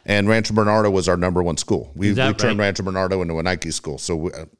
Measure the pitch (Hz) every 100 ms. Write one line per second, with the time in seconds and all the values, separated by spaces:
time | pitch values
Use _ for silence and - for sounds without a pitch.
0 | - 104 101 113 110 107 104 107 107 95
1 | 87 90 90 87 87 78 - 95 - -
2 | 101 104 131 107 120 104 101 95 95 92
3 | 95 95 87 80 85 92 82 76 - 69
4 | - 82 85 - 80 _